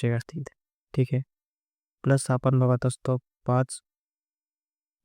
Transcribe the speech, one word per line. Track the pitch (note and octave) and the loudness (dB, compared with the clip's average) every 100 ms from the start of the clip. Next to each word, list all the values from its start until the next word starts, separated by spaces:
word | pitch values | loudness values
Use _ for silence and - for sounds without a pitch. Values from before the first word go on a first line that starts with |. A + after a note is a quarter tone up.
जे | A#2+ | -4
असतील | A#2 - - | -4 -6 -12
ते. | C3+ _ _ _ _ | -14 _ _ _ _
ठीक | - B2+ | -2 -2
आहे. | B2+ - _ _ _ _ _ _ _ | -2 -6 _ _ _ _ _ _ _
प्लस | C3+ C3+ - | 2 2 2
आपण | B2+ C3 C3 | 0 2 2
बघत | B2+ B2 B2+ | 4 2 0
असतो | - - B2+ _ _ - | -4 -4 -4 _ _ -2
पाच | B2+ B2+ - _ _ _ _ _ _ _ _ _ _ _ _ | -2 -2 -8 _ _ _ _ _ _ _ _ _ _ _ _